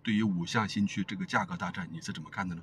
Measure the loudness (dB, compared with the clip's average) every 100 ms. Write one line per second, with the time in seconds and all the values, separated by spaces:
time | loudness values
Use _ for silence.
0 | 4 4 4 2 2 2 2 2 2 2
1 | -4 -4 0 0 0 -2 -4 -4 -6 -8
2 | -8 -8 -8 -4 -4 -4